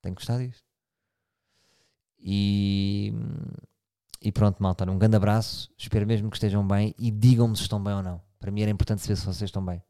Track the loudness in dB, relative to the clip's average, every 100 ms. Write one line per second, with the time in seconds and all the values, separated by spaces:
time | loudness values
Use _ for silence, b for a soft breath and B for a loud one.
0 | -10 -10 -4 -4 -6 -12 _ _ _ _
1 | _ _ _ _ _ _ _ _ _ _
2 | _ _ -4 0 2 2 2 0 0 -2
3 | -4 -6 -8 -10 -10 -14 -20 _ _ _
4 | _ -8 -4 2 2 4 -2 0 -2 2
5 | 4 4 4 0 -2 -10 -14 _ -2 -2
6 | 0 0 -2 -2 0 0 2 2 0 -2
7 | -4 4 6 6 4 2 -2 -2 -2 -4
8 | -6 -10 _ _ -6 -2 0 0 0 -2
9 | -2 -4 -4 -6 -6 -6 -6 -8